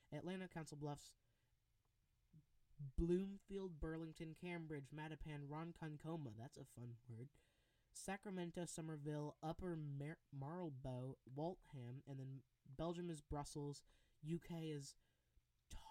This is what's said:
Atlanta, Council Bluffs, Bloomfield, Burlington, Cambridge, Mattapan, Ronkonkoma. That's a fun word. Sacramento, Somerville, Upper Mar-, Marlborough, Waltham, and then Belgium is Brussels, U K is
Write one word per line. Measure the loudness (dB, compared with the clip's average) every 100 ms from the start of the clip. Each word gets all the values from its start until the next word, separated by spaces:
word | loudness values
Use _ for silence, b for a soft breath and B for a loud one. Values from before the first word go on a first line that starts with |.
| B
Atlanta, | -2 0 0 -2
Council | -4 -4 -2
Bluffs, | 0 -2 -6 -16 b b b b _ _ _ _ _ _ _ -20 -20 -20 -16 -8 2 8
Bloomfield, | 10 10 8 0 -4 -2 -2 0
Burlington, | 0 2 -2 -2 -4 -2
Cambridge, | -2 0 0 -2 -2
Mattapan, | -4 -2 -2 -2 -2 -2
Ronkonkoma. | 0 -2 -2 -4 -2 -2 0 0 -4
That's | -6 -8
a | -10
fun | -6 -6 -6 -8
word. | -8 -8 -12 b b b b b
Sacramento, | -6 -2 -2 -2 0 0 0
Somerville, | -2 0 -2 0 2 2 0 0
Upper | 0 0 2 2
Mar-, | 0 0 -2 -4 _
Marlborough, | -4 -2 0 -2 -2 -2 0 -2 -4 -6
Waltham, | 0 0 0 -6 -8 -6 -6 -6
and | -4
then | -4 -6 -10 _ -8 0
Belgium | 2 2 0
is | -2
Brussels, | -2 -2 0 0 -2 -2 -8 b b b
U | 0 0
K | 0 -2 0
is | -2 -4 -10 b b b b _ _ -8 -8 -6